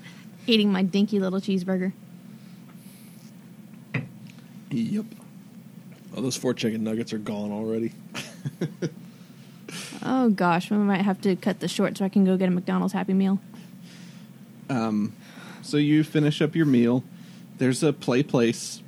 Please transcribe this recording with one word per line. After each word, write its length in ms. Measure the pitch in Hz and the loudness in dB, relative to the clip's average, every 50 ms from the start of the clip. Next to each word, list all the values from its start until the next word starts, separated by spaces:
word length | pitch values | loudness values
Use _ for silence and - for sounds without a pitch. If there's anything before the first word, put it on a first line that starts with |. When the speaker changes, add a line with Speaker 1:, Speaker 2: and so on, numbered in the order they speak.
| - - - - - - - - - | -20 -20 -20 -20 -20 -20 -20 -10 -2
Speaker 1:
Eating 260 | - 233 220 208 208 196 | 2 2 4 4 2 2
my 100 | 185 190 | 2 0
dinky 380 | 180 170 196 202 208 214 202 | 0 2 2 0 2 0 -2
little 200 | 190 185 185 196 | -2 0 -2 -4
cheeseburger. 520 | 190 - 190 190 175 190 190 185 185 190 - - - - - - - - - - - - - - - - - - - - - - - - - - - - - - - - - - - - - - - - - - - - - - - - - - - - - - - - | -2 -2 -2 -2 0 -2 -2 0 -2 -2 -6 -8 -16 -20 -20 -20 -20 -20 -20 -20 -20 -20 -20 -20 -20 -20 -20 -20 -20 -20 -20 -20 -20 -20 -20 -20 -20 -20 -20 -20 -20 -20 -20 -20 -20 -20 -20 -20 -16 -10 -8 -8 -8 -8 -14 -18 -20 -20 -20 -20 -20 -20 -20 -18 -12 -6
Speaker 2:
Yep. 340 | - 117 113 113 - 214 220 - - - - - - - - - - - - - - - - - - - - - - | -4 -2 -2 -2 -2 -4 -4 -6 -12 -18 -20 -20 -20 -20 -20 -20 -20 -20 -20 -20 -20 -20 -20 -20 -20 -20 -20 -14 -10
Speaker 3:
Oh, 40 | - | -6
those 160 | 120 131 120 | -6 -4 -4
four 160 | - - 127 120 | -2 -2 -2 -2
chicken 280 | - - 113 110 113 110 | 0 0 -2 0 0 -2
nuggets 300 | 113 110 110 117 - 113 | -2 -2 -2 -4 -4 -6
are 60 | 110 | -6
gone 340 | 107 107 107 104 104 104 104 | -6 -6 -6 -4 -4 -4 -4
already. 400 | 107 110 110 110 113 117 113 - - - - - - - - - - - 143 - - | -4 -4 -2 -2 -2 -2 -4 -6 -10 -18 -14 -12 -12 -12 -12 -14 -10 -10 -10 -6 -6
<laughs> 120 | 185 - - - - 160 - - - - - - - - - - - - - - - - - - - - - - - | -8 -8 -6 -6 -6 -6 -6 -8 -20 -20 -20 -20 -20 -20 -20 -20 -20 -20 -20 -20 -18 -16 -14 -14 -14 -12 -12 -10 -4
Speaker 1:
Oh, 260 | - 254 262 254 233 | -2 0 2 4 4
gosh. 380 | 202 190 185 175 170 175 185 - | 4 4 4 4 4 2 2 0
We 80 | 208 208 | 0 2
might 240 | 208 202 202 180 196 | 4 4 4 2 2
have 180 | 202 185 - | 2 0 2
to 160 | - 196 185 | 2 0 2
cut 240 | 175 - 208 180 - | 2 0 -2 -2 -2
this 100 | - 185 | -4 -4
short 260 | - - 202 - - | 0 0 0 0 0
so 80 | - 202 | 0 -2
I 40 | 190 | 2
can 160 | - 202 190 | 4 4 6
go 120 | 185 185 | 6 4
get 120 | 185 190 185 | 4 4 2
a 20 | |
McDonald's 420 | 180 180 185 - 185 185 180 190 - | 2 0 0 0 0 0 0 0 0
Happy 220 | 185 185 196 190 | -2 -2 0 2
Meal. 240 | 190 196 190 196 196 - - - - - - - - - - - - - - - - - - - - - - - - - - | 2 4 4 2 0 -2 -6 -20 -18 -20 -20 -20 -20 -20 -20 -20 -20 -20 -20 -20 -20 -20 -20 -20 -20 -20 -20 -20 -16 -8 -4
Speaker 2:
Um, 440 | 139 120 113 113 107 104 104 110 - - - - - - - - - - - | -2 0 0 0 0 0 0 -2 -4 -10 -20 -20 -20 -18 -18 -18 -18 -16 -8
so 140 | - - | -2 0
you 260 | 147 147 147 151 156 156 | 2 4 6 6 4 4
finish 400 | - - 160 151 147 147 - 165 | 2 2 2 2 2 2 2 0
up 140 | 147 - | 0 2
your 100 | 165 160 | 2 4
meal. 380 | 147 131 120 120 117 123 131 127 - - - - - - - - - - - | 6 6 6 6 6 4 2 0 -4 -14 -20 -20 -18 -20 -20 -20 -14 -4 0
There's 260 | 131 127 131 123 165 | 2 2 2 4 2
a 80 | 151 143 | 2 2
play 320 | - - - 123 123 147 | 2 0 0 2 2 2
place 580 | - - 131 117 113 120 - - - - - - | 4 4 4 4 4 2 0 -6 -12 -12 -14 -16